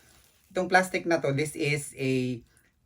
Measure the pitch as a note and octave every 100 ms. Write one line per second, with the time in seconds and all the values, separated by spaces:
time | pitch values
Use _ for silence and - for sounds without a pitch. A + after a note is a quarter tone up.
0 | - - _ _ _ - F#3 F#3 F#3 F#3
1 | F3 E3 D3 C#3 D3+ - D3+ D3 C#3+ -
2 | C3+ C3 B2+ A#2+ - _ _ _